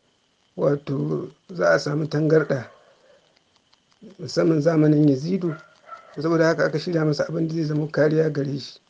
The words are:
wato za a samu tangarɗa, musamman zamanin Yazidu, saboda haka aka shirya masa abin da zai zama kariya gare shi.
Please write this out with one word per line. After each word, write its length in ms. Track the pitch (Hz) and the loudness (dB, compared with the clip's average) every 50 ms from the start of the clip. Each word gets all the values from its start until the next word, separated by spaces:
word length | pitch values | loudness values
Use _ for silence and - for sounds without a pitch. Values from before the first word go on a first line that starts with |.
| _ _ _ _ _ _ _ _ _ _ _ | _ _ _ _ _ _ _ _ _ _ _
wato 720 | 180 170 147 143 143 - - 139 139 147 151 160 147 - - - _ _ - | -2 0 0 0 -2 -4 -6 -6 -4 -4 -4 -4 -6 -6 -10 -16 _ _ -14
za 240 | 185 170 175 - 160 | -6 0 2 2 2
a 40 | 156 | 2
samu 280 | - 151 147 151 156 | 0 -2 -4 -4 -4
tangarɗa, 580 | 151 - 147 156 151 156 156 147 - 147 127 110 - - _ _ _ _ _ _ _ _ _ _ _ _ _ _ _ _ _ _ _ _ _ _ _ _ _ - 175 196 - | -2 -2 -2 2 4 4 2 2 0 -2 -4 -6 -10 -18 _ _ _ _ _ _ _ _ _ _ _ _ _ _ _ _ _ _ _ _ _ _ _ _ _ -20 -20 -16 -14
musamman 420 | - 127 - 165 175 170 160 156 | -14 -6 -2 0 0 2 2 2
zamanin 460 | 143 165 165 156 151 151 151 147 151 147 | 2 2 4 4 4 4 6 6 4 4
Yazidu, 460 | 135 131 147 170 190 185 180 170 147 - - _ _ _ _ - - - - - - 147 | 4 2 0 -4 -4 -2 -2 -4 -6 -8 -12 _ _ _ _ -20 -20 -20 -20 -16 -10 -6
saboda 280 | 143 165 170 160 160 | -2 0 2 4 4
haka 180 | 160 165 156 156 | 2 2 2 0
aka 140 | 156 156 151 | 0 -2 -4
shirya 260 | - 180 170 160 156 | -4 -2 -2 0 0
masa 200 | 156 147 - - - | 0 0 0 -4 -4
abin 180 | 156 165 165 | -4 -4 -4
da 60 | 160 160 | -2 -2
zai 100 | 165 160 | -4 -2
zama 240 | 147 151 147 156 | -2 -2 -4 -4
kariya 420 | 147 - - 143 156 151 156 160 156 143 | -2 0 2 2 2 2 2 0 0 -2
gare 240 | 143 139 135 139 135 | -4 -4 -4 -6 -8
shi. 200 | - - - - _ | -10 -14 -18 -20 _